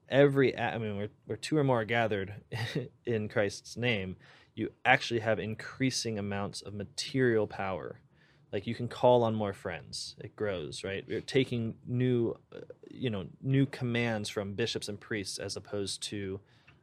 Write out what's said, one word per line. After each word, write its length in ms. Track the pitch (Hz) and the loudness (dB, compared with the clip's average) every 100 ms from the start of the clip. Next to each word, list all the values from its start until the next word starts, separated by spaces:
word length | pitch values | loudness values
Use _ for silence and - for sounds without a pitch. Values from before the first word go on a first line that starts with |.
| - | 2
every, 460 | 131 143 139 127 | 6 8 8 4
a-, 220 | - 113 95 | 4 -2 -2
I 20 | |
mean, 200 | 110 101 | -4 -4
where, 120 | 104 - - | -6 -8 -10
where 120 | 110 | -8
two 200 | - 156 | -2 2
or 60 | |
more 180 | 139 120 | 4 2
are 40 | 104 | 2
gathered 480 | 117 113 101 98 101 - 117 117 | 2 2 0 -2 -8 -8 -6 -4
<laughs> 340 | 151 117 - - | -4 -6 -8 -2
in 220 | 113 107 | -2 0
Christ's 480 | 117 101 - - - | 2 0 0 -10 -2
name, 380 | 123 107 92 90 - - - - | 0 0 -2 -8 -16 -20 -14 -6
you 160 | 104 - 120 | -6 -2 4
actually 360 | 131 - 117 | 4 4 -2
have 180 | 110 104 | 0 0
increasing 800 | 101 - - - 131 - 117 107 | -2 -6 -8 -2 0 0 -2 -2
amounts 420 | 101 101 98 - | -2 -2 -4 -6
of 120 | - | -10
material 760 | 104 98 - - 135 127 110 104 | -10 -10 -8 -4 2 4 4 2
power. 520 | - 98 90 60 - _ _ _ _ _ | -2 -4 -4 -6 -12 _ _ _ _ _
Like, 140 | 107 117 | -6 -4
you 60 | 117 | -4
can 120 | 120 | -6
call 360 | - 127 123 | 4 6 8
on 120 | 117 110 | 6 2
more 180 | 104 | -2
friends. 600 | 98 98 82 110 - - - | -4 -6 -8 -8 -12 -12 -12
It 160 | 104 - | -12 -4
grows, 480 | 107 90 73 - | -2 -2 -6 -6
right? 200 | 98 98 - | -6 -6 -4
You're 140 | 101 | -6
taking 540 | - 135 131 120 113 - - | 0 2 2 0 -2 -6 -4
new, 480 | 123 127 120 113 - - | 0 2 4 2 -2 -10
uh, 60 | 50 - - - | -16 -16 -18 -16
you 200 | - 123 | -6 -4
know, 180 | 101 85 - | -4 -6 -6
new 240 | 135 135 135 | 2 4 4
commands 600 | - 123 117 120 110 104 | 0 -2 0 2 0 -2
from 240 | - 98 | -4 -4
bishops 360 | 98 117 - - | -2 -2 -2 -6
and 100 | 101 | -10
priests 380 | - 110 95 - | -6 -6 -4 -6
as 180 | 98 98 | -6 -8
opposed 460 | 98 104 98 - | -6 -4 -4 -6
to, 360 | - 107 98 95 - _ _ - | -6 -6 -6 -6 -10 _ _ -20